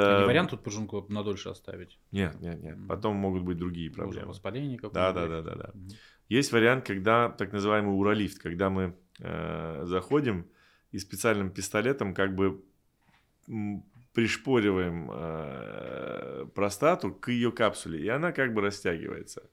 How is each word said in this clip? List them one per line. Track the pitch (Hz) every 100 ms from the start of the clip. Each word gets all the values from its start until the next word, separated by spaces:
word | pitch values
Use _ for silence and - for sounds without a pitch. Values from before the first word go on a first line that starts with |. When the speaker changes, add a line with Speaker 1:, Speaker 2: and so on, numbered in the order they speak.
| 101
Speaker 1:
А |
не | 101
Speaker 2:
э, |
Speaker 1:
вариант | 98 147 180
тут | -
пружинку | - 104 107 101 95
надольше | 104 101 95 95
оставить? | 92 - 92 90 _ _
Speaker 2:
Нет, | 98 92 -
нет, | 87 82
нет. | - 92
Speaker 1:
Мгм. | 98
Speaker 2:
Потом | 95 107 101
могут | 98 92
быть | 90 87
другие | 90 85 80
Speaker 1:
Уже | 78
Speaker 2:
проблемы. | 82 92 92
Speaker 1:
воспаление | 92 98 113 143 120 -
Speaker 2:
Да, | 85 92
да, | 90 85
Speaker 1:
какое-нибудь. |
Speaker 2:
да, | 82
да, | 82
да. | 82 -
Speaker 1:
Мгм. | - 92 104 - _ -
Speaker 2:
Есть | 110 135
вариант, | 117 113 131 -
когда | 98 95 117 117
так | - 95
называемый | 101 101 107 104 98
уролифт, | 101 107 98 -
когда | - 85 95
мы, | 95 92 87 _ -
э, | 85 82 82 82 82 80 87
заходим | 90 - 147 135 95 85 _ _ _ _
и | 101
специальным | 92 98 120 107 95
пистолетом | 90 95 110 113 139 104
как | 90 98 92
бы, | 95 95 - _ _ _ _ _ _ _ -
м, | 113 104 101 - _ _
пришпориваем, | - 113 - - 127 104 95 90 85 73
э, | 53 82 80 76 67 53 52 60 64 64 50 64 67 67
простату | - 101 98 143 180 101
к | 92 -
её | 123 120
капсуле, | 113 110 - - 82
и | 82
она | 127 170
как | 156 131
бы | 110
растягивается. | 101 101 - 82 - - - - -